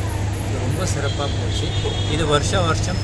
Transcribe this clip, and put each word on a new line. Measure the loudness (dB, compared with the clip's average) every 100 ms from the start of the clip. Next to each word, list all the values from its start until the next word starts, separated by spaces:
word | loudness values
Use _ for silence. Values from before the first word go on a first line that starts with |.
| -2 -2 -2 -2
இது | -2 -2
ரொம்ப | 0 0
சிறப்பா | 0 0 0 -2 -2
போச்சு. | 0 0 0 0 0 0 0 0
இது | 0 2
வருஷா | 2 2 2
வருஷம் | 2 2 0 0